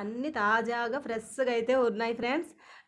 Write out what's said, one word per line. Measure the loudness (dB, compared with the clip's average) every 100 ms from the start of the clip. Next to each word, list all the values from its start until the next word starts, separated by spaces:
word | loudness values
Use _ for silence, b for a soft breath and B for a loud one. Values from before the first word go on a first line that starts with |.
అన్నీ | -6 -4 -4
తాజాగా | 0 2 2 2 -2 -2 -4
ఫ్రెష్‌గా | -4 -6 -4 -2 0
అయితే | 2 2 4
ఉన్నాయి | 4 2 -2 -2
ఫ్రెండ్స్. | -2 -2 -4 B B B